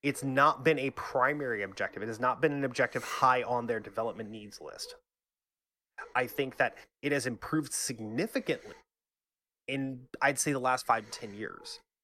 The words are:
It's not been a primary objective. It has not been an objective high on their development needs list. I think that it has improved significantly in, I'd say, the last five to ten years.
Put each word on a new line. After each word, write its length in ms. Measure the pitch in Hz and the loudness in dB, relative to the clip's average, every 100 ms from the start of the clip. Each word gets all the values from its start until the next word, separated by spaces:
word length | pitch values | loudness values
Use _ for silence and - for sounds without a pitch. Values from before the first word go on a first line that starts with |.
It's 200 | 143 139 | -2 -2
not 400 | 139 131 147 131 | 0 6 6 6
been 160 | 139 147 | 2 4
a 120 | 135 | 0
primary 720 | - - 139 127 151 135 110 | -4 -4 2 2 2 -2 -2
objective. 380 | 98 95 98 - | -4 -2 -4 -4
It 60 | 110 | -6
has 120 | 110 | 0
not 200 | 127 120 | 0 4
been 140 | 151 | 2
an 100 | 143 | 2
objective 400 | 139 123 123 127 | -2 2 0 0
high 400 | - - 131 127 | -4 4 6 6
on 240 | 113 123 117 | 4 -2 0
their 120 | 113 | -2
development 500 | 104 98 113 104 107 | -2 -4 -2 -4 -10
needs 320 | 110 104 - | -10 -14 -14
list. 340 | 69 50 - - _ _ _ _ _ _ _ _ _ - - 127 | -16 -12 -14 -14 _ _ _ _ _ _ _ _ _ -16 -4 -2
I 120 | 123 | -2
think 300 | - 135 - | -2 -4 0
that 200 | 127 - - _ | 0 0 -20 _
it 100 | 143 | -2
has 140 | 139 127 | 0 0
improved 480 | 117 - 156 143 | -6 -2 -2 -2
significantly 1000 | - - 117 110 117 220 269 - 147 - - _ _ _ _ _ _ _ _ - | -4 -4 -6 -4 -2 -2 -2 -2 -4 -4 -18 _ _ _ _ _ _ _ _ -6
in, 340 | 135 135 131 127 - | -4 -2 -6 -12 0
I'd 180 | 139 143 | 2 2
say, 140 | - | 0
the 60 | 135 | 2
last 260 | 127 127 - | 2 0 2
five 240 | 117 110 | 2 0
to 20 | |
ten 220 | - 113 | -12 -10
years. 460 | 101 107 - - - _ _ | -8 -10 -10 -16 -16 _ _